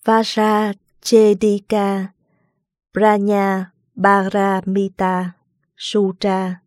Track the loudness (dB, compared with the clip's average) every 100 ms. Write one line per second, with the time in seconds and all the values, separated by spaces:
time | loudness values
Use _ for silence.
0 | 2 0 0 -2 0 0 -2 -6 _ _
1 | 2 4 4 4 0 -2 _ -2 -2 -4
2 | -8 _ _ _ _ _ _ _ _ 0
3 | 2 2 0 0 0 -2 -6 _ _ -2
4 | 2 2 0 0 0 -2 -2 -2 -4 _
5 | -4 -2 -6 -10 _ _ _ _ -6 -2
6 | -2 -2 -4 -2 -4 -8